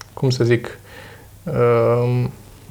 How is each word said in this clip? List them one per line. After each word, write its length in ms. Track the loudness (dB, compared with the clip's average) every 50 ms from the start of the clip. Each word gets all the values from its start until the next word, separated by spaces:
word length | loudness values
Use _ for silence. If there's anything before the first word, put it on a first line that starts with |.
| -20 -18 -8
cum 160 | -4 -2 -2
să 140 | 0 0 2
zic, 360 | 2 2 0 0 -6 -14 -16 -20 -20 -20 -20 -20 -20 -20 -20 -20 -20 -20 -14 -10
ehm, 880 | -6 0 2 2 4 4 4 4 2 2 2 0 0 0 0 -2 -4 -6 -12 -18 -20 -20 -20 -20 -20